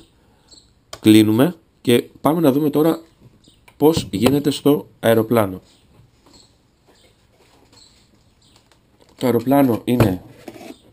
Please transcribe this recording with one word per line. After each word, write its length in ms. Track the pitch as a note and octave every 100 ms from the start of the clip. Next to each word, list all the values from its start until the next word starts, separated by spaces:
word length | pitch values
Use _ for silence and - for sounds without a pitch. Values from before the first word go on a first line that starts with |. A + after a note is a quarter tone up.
| _ _ _ _ _ - _ _ _ -
κλείνουμε 560 | A2 A2 G#2+ A2+ D#3 - _ _
και 220 | - A#2+ - -
πάμε 200 | C#3 E3+
να 100 | D3+
δούμε 180 | C#3 D3+
τώρα 320 | D3 D#3+ - - _ - _ _ _ _ -
πώς 300 | D3 E3 -
γίνεται 400 | G2 B2 C#3+ D3
στο 360 | - C#3+ C#3+ - -
αεροπλάνο. 640 | A2+ A2+ A2 A#2 G2 F#2 _ _ _ _ _ _ _ _ _ _ _ _ _ _ _ _ _ _ _ _ _ _ _ _ _ _ _ _ _ _ _ _ _ _ _ -
Το 80 | B2+
αεροπλάνο 560 | A#2 B2+ C#3+ C3+ G#2
είναι, 400 | - B2 G#2+ F#2 - - - - - - _